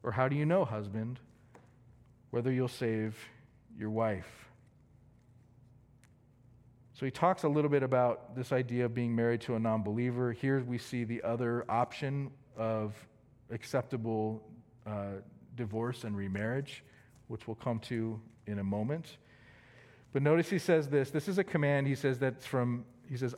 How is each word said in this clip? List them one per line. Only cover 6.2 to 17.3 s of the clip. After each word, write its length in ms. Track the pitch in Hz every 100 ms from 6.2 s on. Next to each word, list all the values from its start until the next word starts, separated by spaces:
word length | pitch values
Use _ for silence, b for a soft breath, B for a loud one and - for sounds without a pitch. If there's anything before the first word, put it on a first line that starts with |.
| _ _ - - - - -
So 120 | -
he 60 | 135
talks 320 | - 170 185
a 60 | 156
little 220 | 151 147
bit 120 | 143
about 540 | 131 127 123 110 - 120
this 160 | 123
idea 320 | 170 127 120
of 100 | 123
being 220 | 113 120 117
married 240 | 117 117
to 140 | - 113
a 20 |
non-believer. 720 | 113 110 104 110 123 120 127
Here 300 | 113 135 135
we 160 | 123 120
see 240 | - 123
the 200 | 113 120
other 420 | - 117 120 120 -
option 640 | 113 123 - 139 139 135 - - -
of 380 | 113 110 107 101 - - - - -
acceptable, 960 | 113 - 131 120 123 113 110 110 110 - - - - 107
uh, 280 | 104 101 98 - - - 123
divorce 480 | 113 110 120 123
and 120 | 113 104
remarriage, 680 | 98 98 110 135 143 - b b b b
which 220 | -